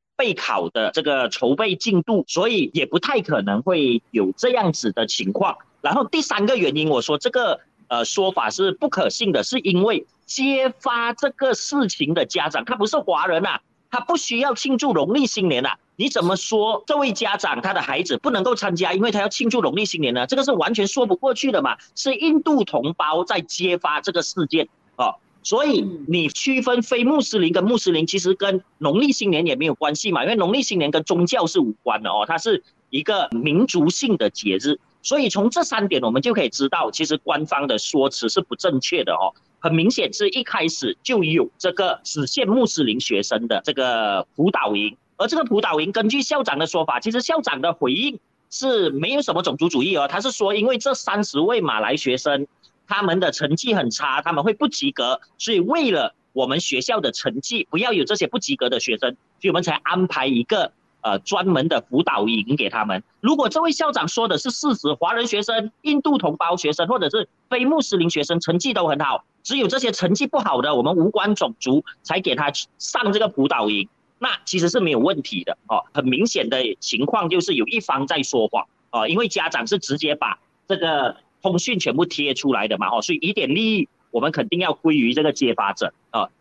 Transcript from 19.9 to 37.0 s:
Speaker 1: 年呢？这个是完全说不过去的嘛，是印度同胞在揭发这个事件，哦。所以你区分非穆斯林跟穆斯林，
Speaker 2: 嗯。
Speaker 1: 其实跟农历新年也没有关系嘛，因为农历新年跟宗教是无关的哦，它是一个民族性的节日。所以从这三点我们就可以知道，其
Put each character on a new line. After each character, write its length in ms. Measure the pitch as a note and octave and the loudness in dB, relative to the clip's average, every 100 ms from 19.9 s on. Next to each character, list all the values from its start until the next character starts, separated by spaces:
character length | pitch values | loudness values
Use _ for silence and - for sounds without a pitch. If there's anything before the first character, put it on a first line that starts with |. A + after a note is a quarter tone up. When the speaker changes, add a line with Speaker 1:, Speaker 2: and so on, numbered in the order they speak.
| E3+ | -2
Speaker 1:
年 140 | C3+ | -2
呢？ 120 | B2 B2 | 0 0
这 100 | C4+ | 0
个 80 | |
是 100 | C4+ | 2
完 200 | G#3+ D#3 | 2 2
全 140 | A3 G3 | 0 0
说 180 | - A#3+ | 0 0
不 100 | F4+ | 2
过 180 | - | 0
去 180 | - C4+ | 0 0
的 100 | F#3+ | 0
嘛， 140 | C3+ - - - | 0 -4 -10 -6
是 200 | C4+ C4 | -2 0
印 260 | D#4+ D4+ | 2 2
度 220 | - C#4+ | 4 2
同 300 | G3+ C#3 C3+ | 2 0 -2
胞 300 | E3+ D3+ D#3+ | -2 0 0
在 180 | F3+ G3+ | 0 -4
揭 360 | - - F3+ F3 | -4 -2 0 0
发 220 | D#3+ D3 | 0 -2
这 120 | G3 | -2
个 100 | E3+ | -2
事 240 | D3+ - D#3 | -2 -2 0
件， 240 | D#3+ D3 _ _ - | 0 -2 _ _ -2
哦。 200 | A#2+ - _ _ | -2 -2 _ _
所 220 | - A3 D4 | -2 0 2
以 220 | A3 G3+ E3 C#3+ | 2 0 -6 -2
你 200 | E3+ C4 | 0 0
区 340 | - C#4 C4 | -2 -2 0
分 200 | B3+ B3 | 2 0
非 240 | A3+ B3 A#3+ | 0 2 2
穆 160 | D4+ | 2
斯 180 | A#3 A3 | 2 2
林 140 | E3 | 2
跟 100 | F3 | 2
穆 140 | G3 A#3+ | 2 2
斯 140 | F#3 | 2
林， 120 | E3 | 2
Speaker 2:
嗯。 40 | E3 | 2
Speaker 1:
其 120 | F#3+ | 0
实 140 | F3 | 0
跟 280 | F#3+ G3 F#3+ - _ | 0 0 0 -4 _
农 200 | D3 F3 | 0 4
历 120 | C#4+ | 2
新 180 | - G3+ | 2 2
年 160 | D#3 E3+ | 2 2
也 80 | C3 | 0
没 100 | D#3 | 0
有 80 | |
关 220 | C3+ D3+ D3+ | 0 -2 -2
系 160 | G#3+ | -2
嘛， 120 | D#3 | 0
因 60 | D3 | 2
为 60 | A3+ | 2
农 160 | F3+ | 2
历 100 | C4 | 2
新 160 | B3 F#3 | 0 0
年 140 | D3 | 2
跟 120 | D#3+ | 0
宗 220 | D#3+ F3 F3 | 0 2 2
教 200 | B3 G#3 | 2 2
是 140 | F#3 | 2
无 140 | A#2+ G#2+ | 0 0
关 200 | B2 A2 | -2 -2
的 60 | G#2 | 0
哦， 160 | G2+ G#2+ | -2 0
它 100 | E3 | -2
是 260 | A3+ F3+ - _ _ | 0 0 -2 _ _
一 120 | C3+ | -4
个 280 | - G3+ E3 | 0 0 0
民 340 | A#2 D3 D#3+ C4 | -2 2 2 2
族 240 | F3 D3+ | 4 2
性 280 | - C4+ G3 | 2 0 2
的 120 | G#2 | 0
节 280 | - G2+ F#2+ | -2 -2 0
日。 220 | C3+ D3+ _ _ | 0 -2 _ _
所 200 | - D4 | -2 0
以 80 | A#3+ | 2
从 200 | F#3+ A3 | 2 2
这 140 | F4 | 2
三 240 | E4 A3 G3+ | 0 0 0
点 140 | D3+ | 0
我 100 | A#2 | 2
们 100 | B2+ | 0
就 120 | A#3+ | 0
可 100 | A3 | 0
以 60 | C3 | 0
知 180 | C#3 C3+ | 0 -2
道， 240 | E3+ B2 | 0 -2
其 140 | - | -2